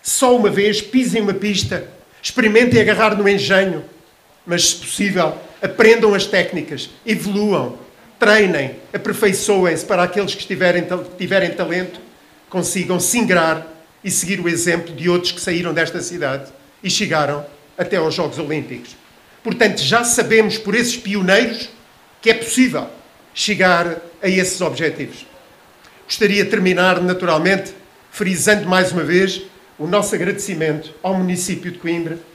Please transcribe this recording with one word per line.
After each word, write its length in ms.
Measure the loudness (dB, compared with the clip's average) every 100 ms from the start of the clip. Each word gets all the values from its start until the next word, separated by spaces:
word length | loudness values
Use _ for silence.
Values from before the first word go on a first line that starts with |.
Só 340 | -4 2 4 4
uma 140 | 4
vez, 320 | 2 0 0
pisem 400 | 0 0 2 0
uma 120 | 0
pista, 540 | -2 -2 -2 -2 -6 -8 -18 -20 -12
experimentem 600 | -8 0 4 4 6 4
agarrar 340 | 4 4 2 4
no 120 | 2
engenho, 560 | 2 2 2 2 -2 -10 -20 _ _ _ _ -6
mas, 240 | 0 0
se 60 | -2
possível, 600 | -8 -4 -2 2 0 -2 -14 -8
aprendam 540 | -6 4 6 8 6 2
as 100 | 0
técnicas, 640 | 0 0 -4 -8 -10 -12 -14 -6
evoluam, 720 | -4 -2 0 0 0 -2 -8 -20 -20 -20 _
treinem, 580 | 4 6 4 2 -4 -8 -12
aperfeiçoem-se 920 | -8 -6 0 0 0 0 2 4 0 0
para 180 | 0
aqueles 300 | 2 0 -4
que 80 | -6
estiverem 420 | -8 0 2 2
ta-, 200 | -2 -6 -8 -10
tiverem 340 | -2 0 0
talento, 480 | -4 -4 -4 -4 -12 -20 -20 _ _ _
consigam 500 | -4 -4 -4 -2 0
se 180 | 0 0
ingrar 500 | 2 2 2 -2 -6 -20 -20 _
e 60 | -6
seguir 300 | -4 -4 -2
o 100 | -2
exemplo 440 | -2 0 -2 -4 -4
de 120 | 0
outros 240 | 0 0
que 80 | -6
saíram 340 | -4 -2 -2
desta 280 | 0 -2 -2
cidade 500 | -8 -4 -4 -4 -10 -20 -20 _
e 60 | -4
chegaram 560 | -2 0 0 0 -2 -8 -18 -20 -8
até 200 | -2 0
aos 160 | 0 -2
Jogos 240 | -4 -4
Olímpicos. 560 | -6 -6 -6 -12 -16 -20 _ _ _ _
Portanto, 360 | -8 2 2 2
já 240 | 2 2
sabemos 540 | 2 0 4 4 4 0
por 180 | -2 0
esses 220 | 0 -4
pioneiros 720 | -6 -2 2 4 2 -4 -12 -16 _ _ _ _
que 80 | 0
é 40 |
possível 560 | 0 0 0 2 0 -8 -14 -20 _ -18
chegar 680 | -8 -4 2 4 4 0 -4 -12 -6
a 60 | 0
esses 320 | 0 0 -2
objetivos. 640 | -4 -2 -4 -4 -12 -12 -20 -20 -20 -20 _ _ -20 -20 -12
Gostaria 380 | -2 0 2
de 60 | 0
terminar, 500 | 2 2 4 2 2
naturalmente, 720 | 0 -2 0 0 2 0 -4 -14 -20 -20 -20
frisando 560 | -6 -4 0 2 2 2
mais 240 | 2 2
uma 120 | 0
vez 400 | 0 2 2 -2 -12 -20 -20 -10
o 80 | -2
nosso 260 | 0 0
agradecimento 800 | -2 -4 -4 -6 -4 -2 -4 -8 -8
ao 140 | -4 -2
município 560 | -2 -2 -4 -6 -8
de 80 | -10
Coimbra 400 | -6 -4 -4 -8 -14